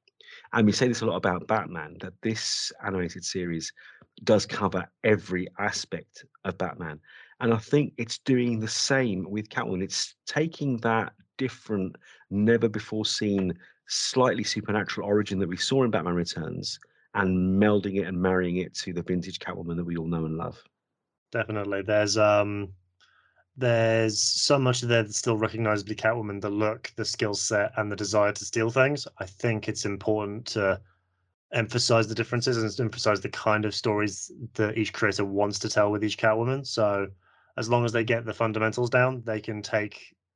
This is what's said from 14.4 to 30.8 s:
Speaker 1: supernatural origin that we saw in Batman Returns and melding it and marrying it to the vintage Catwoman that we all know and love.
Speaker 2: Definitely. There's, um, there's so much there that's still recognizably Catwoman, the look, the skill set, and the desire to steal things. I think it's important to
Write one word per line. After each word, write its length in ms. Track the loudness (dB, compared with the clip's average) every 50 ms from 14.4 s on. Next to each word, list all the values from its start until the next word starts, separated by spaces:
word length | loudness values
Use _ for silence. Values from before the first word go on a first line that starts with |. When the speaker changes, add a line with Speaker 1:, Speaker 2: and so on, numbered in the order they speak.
| -2
Speaker 1:
supernatural 640 | -4 -4 -4 -2 -2 -2 -2 -2 -2 -6 -4 0
origin 300 | 2 2 2 2 0 0
that 100 | -2 -2
we 80 | -2 -2
saw 280 | -4 -2 0 2 2 2
in 80 | 2
Batman 240 | 2 0 0 0 0
Returns 640 | 0 -2 -2 -4 -6 -6 -8 -8 -8 -8 -10 -10 -12 _ _ _ _ _ _ -2
and 480 | 0 2 2 2 2 2 4 4 6
melding 360 | 6 6 6 4 2 0 -2 -4
it 60 | -4
and 120 | -4 -2 0
marrying 380 | 2 2 2 2 0 0 -2
it 160 | -2 -4 -6 -8
to 160 | -10 -8 -8
the 120 | -6 -6 -4
vintage 340 | -2 -2 -2 -4 -6 -10 -10
Catwoman 360 | -10 -10 -10 -8 -6 -6 -4
that 100 | -4 -4
we 120 | -4 -4
all 100 | -4 -2
know 180 | -2 -2 -2 -2
and 100 | -2 -4
love. 260 | -4 -6 -8 -10 -14 -20 _ _ _ _ _ _ _ _ _ _ _ _ _
Speaker 2:
Definitely. 520 | -4 -4 -4 -2 -4 -4 -4 -2 -4 -2 0
There's, 340 | 2 4 4 4 4 4
um, 560 | 6 6 6 6 6 4 2 0 -4 -6 -8 -10 -16 _ _ _ _ _ _ _ _ _ _ _ _ _ _ -6
there's 640 | 0 2 4 4 4 4 4 4 4 4 2 2 0
so 380 | 0 0 0 0 2 4 4
much 240 | 4 4 4 2 2
there 220 | 2 2 4 4 2
that's 140 | 2 -2
still 200 | -2 0 0 2
recognizably 580 | 2 2 0 0 0 2 2 2 2 0 -4 -4
Catwoman, 460 | 0 2 2 2 2 -2 -6 -6 -4
the 80 | -4 -2
look, 420 | 0 0 0 0 0 -2 -8 -10 -8
the 100 | -6 -6
skill 300 | -4 -2 -2 -2 0 0
set, 360 | -2 -2 0 2 2 2 0 0
and 140 | -2 -4 -2
the 40 | -4
desire 360 | -4 -2 0 4 4 4 4
to 140 | 2 -2 -6
steal 260 | -4 -2 0 0 2
things. 360 | 4 4 4 2 2 -2 -6 -10 -12 -12
I 60 | -12
think 420 | -12 -8 -2 0 0 0 0 -2
it's 180 | -4 -6 -4 -4
important 640 | -4 -4 -2 0 0 0 0 0 -4 -6 -8 -8
to 340 | -6 -2 0 2 2 0 0